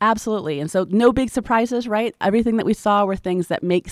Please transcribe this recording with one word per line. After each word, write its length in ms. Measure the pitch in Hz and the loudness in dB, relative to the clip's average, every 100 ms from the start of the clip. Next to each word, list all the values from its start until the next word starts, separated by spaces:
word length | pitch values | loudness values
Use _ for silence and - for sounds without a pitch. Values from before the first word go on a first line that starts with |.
absolutely. 600 | 214 220 226 214 156 139 | -2 0 -2 -4 -4 -6
And 100 | 156 | -2
so 160 | 190 175 | -2 0
no 220 | 202 240 | 4 4
big 160 | 233 247 | 4 -2
surprises, 600 | 262 - 226 233 240 240 | -4 0 0 0 -2 -2
right? 260 | 214 233 - | -2 -4 -2
Everything 360 | 196 226 233 226 | 0 2 2 0
that 80 | 202 | 0
we 80 | |
saw 300 | 214 208 202 | 0 2 2
were 120 | 196 190 | 2 -2
things 320 | 185 180 170 | -2 -4 -2
that 160 | 170 | -4
make 260 | 180 175 - | 0 -2 -2